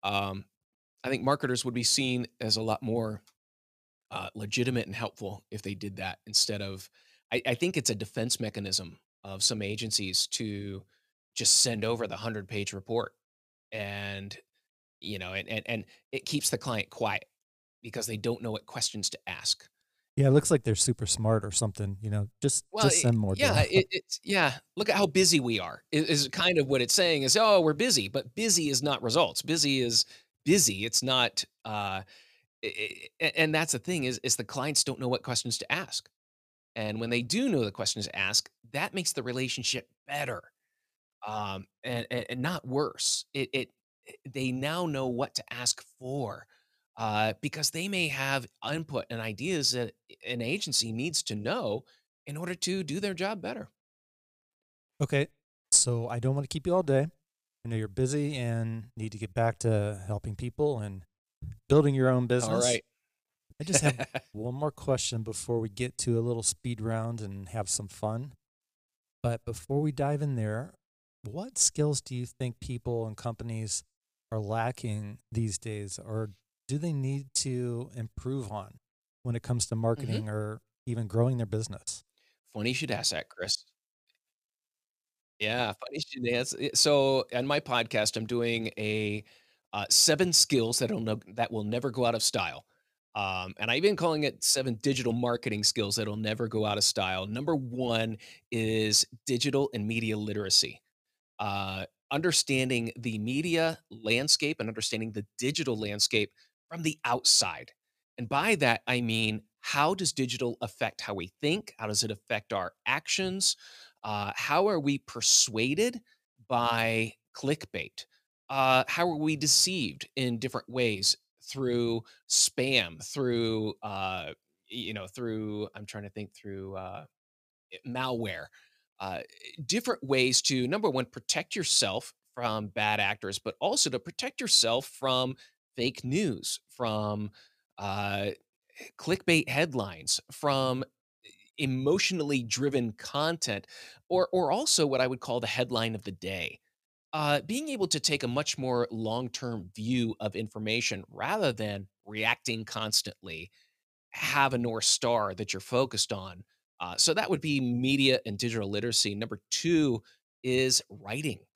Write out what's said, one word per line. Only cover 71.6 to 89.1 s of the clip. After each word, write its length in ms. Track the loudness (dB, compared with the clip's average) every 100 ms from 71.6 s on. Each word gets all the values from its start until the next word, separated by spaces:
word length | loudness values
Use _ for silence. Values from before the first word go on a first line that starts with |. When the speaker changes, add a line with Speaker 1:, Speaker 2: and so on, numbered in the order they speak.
| 2 4 2 2
Speaker 2:
do 140 | -4 -8
you 100 | -8
think 340 | -6 -6 -6
people 460 | -8 -6 -4 -2 -4
and 100 | -6
companies 680 | -8 -6 -6 -6 -4 -6 -8 _ _ _ _
are 80 | -4
lacking 800 | -2 0 0 -2 -4 -4 -6 -12 _
these 280 | -2 0 -2
days, 400 | -6 -8 -8 -10
or 340 | -6 -4 -4 -8 _ _ -6
do 100 | -4
they 140 | -2
need 360 | -2 -2 -2 -2
to 560 | -2 0 -2 -2 -4 -6
improve 560 | -8 -8 -6 -4 -4 -4
on 280 | -8 -10 -16 _ _ _ _
when 140 | -4 -4
it 60 |
comes 240 | 0 -2 0
to 80 |
Speaker 1:
Mm-hmm. 80 | 0
Speaker 2:
marketing 460 | 2 2 0 -2 -2
or 320 | -4 -4 -8 _ _ -6
even 200 | -4 0
growing 300 | 4 4 2
their 100 | 0
business? 580 | -2 -4 -8 -10 -12 _ _ _ _ _
Speaker 1:
Funny 160 | -2 -2
you 40 |
should 160 | 0 -2
ask 200 | 0 0
that, 160 | -2 -6
Chris. 360 | -8 -4 -4 _ _ _ _ _ _ _ _ _ _ _ _ _ _ _ _ _ _
Yeah, 340 | -2 0 -2
funny 240 | -4 -8 -8
you 40 |
should 280 | -8 -4 -2
ask, 220 | 0 -2 -4
eh, 100 | -2
so 500 | 2 6 6 6 2 0
on 120 | -2 0
my 140 | -2
podcast, 560 | 0 0 0 0 0 -2
I'm 100 | -4
doing 440 | -2 0 0 -4 -4
a, 460 | -2 0 -2